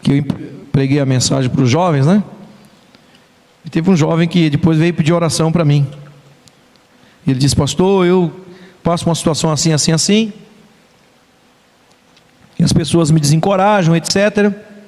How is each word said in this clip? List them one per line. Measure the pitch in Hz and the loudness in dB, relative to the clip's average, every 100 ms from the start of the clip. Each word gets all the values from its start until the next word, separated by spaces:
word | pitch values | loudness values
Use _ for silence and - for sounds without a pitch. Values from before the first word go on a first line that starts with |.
que | - | 0
eu | 139 143 - - - - | 0 -2 -8 -10 -18 -6
preguei | 143 139 143 | -2 0 0
a | 135 | 0
mensagem | 131 - 143 127 | 0 0 -2 -2
pros | - 127 | 0 0
jovens, | 139 180 147 135 | 2 0 0 2
né? | 202 - - - - - _ _ _ _ _ _ _ _ _ 160 | 0 -2 -12 -20 -20 -20 _ _ _ _ _ _ _ _ _ -8
E | |
teve | 165 165 | -4 0
um | 185 | 2
jovem | 156 165 170 | 2 0 0
que | 180 160 | 0 0
depois | 143 165 160 | 0 0 2
veio | 170 | 0
pedir | 170 156 | 0 0
oração | 170 165 - 160 | 0 0 -2 -2
pra | 165 | 0
mim. | 156 147 139 - - - - _ - _ _ _ _ _ _ _ - | 2 2 0 -6 -20 -20 -20 _ -20 _ _ _ _ _ _ _ -4
Ele | 131 | 0
disse: | 139 131 | 0 0
"Pastor, | 139 - 185 196 175 | -2 0 0 2 2
eu | 185 175 - - - - - | 2 0 -6 -20 -20 -20 -8
passo | - 170 - | -4 -2 -2
uma | 160 | -2
situação | - 151 165 | -2 -2 -2
assim, | 151 165 | -2 0
assim, | 156 - | 0 0
assim. | 160 - 208 226 - - - _ _ _ _ _ _ _ _ _ _ _ _ _ _ _ _ _ _ _ _ | -2 0 0 0 -8 -20 -20 _ _ _ _ _ _ _ _ _ _ _ _ _ _ _ _ _ _ _ _
E | |
as | 170 | 0
pessoas | - 165 170 156 | 0 0 0 2
me | 160 | 2
desencorajam, | 143 156 196 196 196 208 165 165 | 2 0 2 2 2 2 2 0
et | 160 | 0
cetera." | 196 202 208 208 202 - - | 0 0 2 0 -2 -14 -20